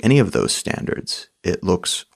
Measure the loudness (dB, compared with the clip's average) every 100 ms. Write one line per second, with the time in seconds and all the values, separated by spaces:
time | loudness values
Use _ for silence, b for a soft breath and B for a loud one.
0 | 4 4 4 2 0 -2 -4 -6 -4 -6
1 | -6 -10 -12 _ -4 -2 0 0 0 -6
2 | -8